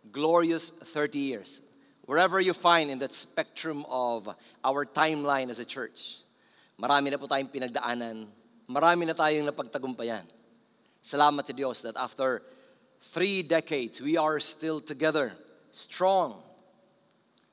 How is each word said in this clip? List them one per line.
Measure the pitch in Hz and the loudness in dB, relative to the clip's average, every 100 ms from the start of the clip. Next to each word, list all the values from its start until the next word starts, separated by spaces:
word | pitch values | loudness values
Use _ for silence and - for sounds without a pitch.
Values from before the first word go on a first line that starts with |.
| 113 | -12
glorious | 127 151 170 165 165 160 - - | -2 4 4 4 2 -4 -12 -10
thirty | 151 147 147 139 | -2 -2 -2 -4
years. | 117 95 - - _ _ _ - | -6 -10 -20 -20 _ _ _ -2
Wherever | 147 180 190 | 4 4 4
you | 185 | 2
find | 170 175 170 151 | 2 4 6 4
in | 131 | -2
that | 131 | -4
spectrum | - - - 156 - 160 147 - | -6 -6 -4 -4 -6 -8 -6 -4
of | 127 123 117 98 - - - | -2 -2 -2 -6 -14 -18 -4
our | 131 139 143 | -2 0 -2
timeline | - 160 151 143 139 127 | 0 2 2 0 0 -2
as | 117 | -8
a | 117 | -10
church, | 139 117 - - - - _ _ _ _ - | -10 -10 -12 -16 -16 -20 _ _ _ _ -4
marami | 117 143 139 | 2 4 4
na | 139 | -2
po | 135 | 0
tayong | 139 139 | -2 -2
pinagdaanan, | 139 123 117 120 120 117 110 107 - _ _ - | -6 -6 -4 -4 -4 -6 -10 -14 -18 _ _ -8
marami | 131 160 175 170 | 2 4 4 2
na | |
tayong | 160 156 156 147 | 0 2 2 0
napagtagumpayan. | 143 123 139 127 123 117 110 82 - _ _ _ _ _ _ | -4 -6 -6 -6 -6 -6 -6 -10 -20 _ _ _ _ _ _
Salamat | - 139 147 147 139 | -6 4 6 4 -2
sa | |
Diyos | 131 135 117 117 | -4 -4 -4 -8
that | 110 | -6
after | 123 - 131 120 - - - _ _ _ - | -6 -2 0 -2 -6 -20 -20 _ _ _ -10
three | 165 190 196 156 | -2 0 0 2
decades, | 165 156 147 117 - | 0 0 -4 -4 -6
we | 135 160 | -2 0
are | 156 151 | 2 0
still | 131 - 160 156 | -2 -4 -4 -6
together, | - 139 156 156 127 90 - - _ | -6 -2 0 2 0 -4 -18 -20 _
strong, | - - - 185 196 156 98 - - _ _ _ _ _ _ _ _ _ | -12 -10 0 2 4 2 -4 -18 -20 _ _ _ _ _ _ _ _ _